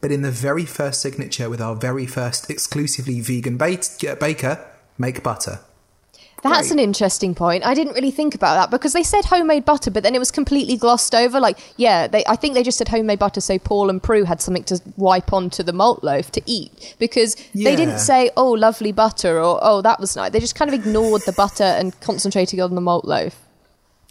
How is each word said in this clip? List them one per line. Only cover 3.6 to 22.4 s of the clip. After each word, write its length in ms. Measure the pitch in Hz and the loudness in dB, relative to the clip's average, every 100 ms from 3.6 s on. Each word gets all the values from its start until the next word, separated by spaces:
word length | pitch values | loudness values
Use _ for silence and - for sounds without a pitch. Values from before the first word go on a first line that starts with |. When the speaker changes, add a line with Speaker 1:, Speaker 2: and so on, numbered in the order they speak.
| 156 180 - - 143 | -2 -2 -6 -8 -8
Speaker 1:
uh, 60 | 139 | -4
baker, 500 | 151 156 131 156 - _ _ - | -4 -2 -4 -6 -10 _ _ -6
make 240 | 123 123 | -6 -4
butter. 380 | - 107 - 95 - _ _ _ _ _ - - | -6 -6 -8 -10 -16 _ _ _ _ _ -20 -6
Speaker 2:
That's 240 | 269 339 392 | 0 2 2
Speaker 1:
Great. 40 | |
Speaker 2:
an 60 | 302 | 2
interesting 540 | 226 196 196 - 190 | 2 2 0 0 -4
point. 320 | 175 170 180 208 | 0 0 2 0
I 80 | |
didn't 200 | 269 320 | 0 0
really 180 | 262 269 | -2 -2
think 240 | 269 302 - | 0 -2 0
about 200 | 175 165 | 2 2
that 140 | - | 2
because 240 | 254 302 | 0 0
they 80 | 339 | 0
said 240 | 330 415 392 | 0 0 2
homemade 400 | 359 320 302 254 | 2 4 2 2
butter, 240 | 294 - | 0 0
but 140 | 208 | 0
then 100 | 196 | 0
it 60 | 254 | 0
was 100 | 247 | 0
completely 480 | - 277 285 - 247 | -2 0 0 0 0
glossed 380 | 233 240 - 233 | 2 2 2 2
over. 240 | 247 262 | 2 4
Like, 180 | 233 - - - | 2 0 -8 0
yeah, 280 | 240 180 139 | 2 4 2
they, 160 | 220 - | 2 2
I 80 | 233 | 0
think 180 | 302 | 0
they 80 | 254 | 0
just 160 | 247 - | 0 0
said 120 | 220 | -2
homemade 280 | 226 220 208 | 0 0 0
butter 240 | 202 202 | 0 0
so 160 | - 190 | -2 -2
Paul 320 | - 202 196 | 0 0 0
and 120 | 185 | 0
Prue 220 | - 220 | 2 2
had 160 | 185 165 | 2 0
something 240 | - 180 - | -2 -4 -2
to 140 | 185 - - | -4 -4 0
wipe 360 | 190 185 - | 2 2 2
onto 300 | 196 180 - | -2 -2 -4
the 100 | 175 | -4
malt 300 | 175 220 240 | 2 2 2
loaf 280 | 151 139 - | 0 -2 -4
to 80 | - - | -8 -6
eat 500 | 233 - - - - | -6 -8 -18 -20 -6
because 340 | 233 247 226 - - 196 | -2 2 0 -2 -8 -2
they 200 | 220 294 | 2 2
didn't 140 | 320 - | 0 0
Speaker 1:
Yeah. 20 | |
Speaker 2:
say, 320 | - 262 247 - | 2 4 4 2
"Oh, 140 | 254 | 2
lovely 400 | 220 220 220 214 | 4 2 2 -2
butter," 480 | 202 220 - 180 165 | 2 0 2 0 2
or, 200 | 165 175 | 2 4
"Oh, 180 | - 202 | 4 4
that 180 | 208 - | 4 2
was 160 | 196 - | -2 -6
nice." 160 | 98 | -2
They 80 | 220 | -2
just 140 | 233 - | -2 -2
kind 140 | 294 | -2
of 60 | 269 | 0
ignored 480 | 214 214 220 214 202 | 0 0 2 0 0
the 60 | |
butter 300 | 185 202 - | 0 0 2
and 360 | 196 - 185 - | 2 2 -2 -6
concentrated 580 | - - 196 196 | -6 -4 -2 0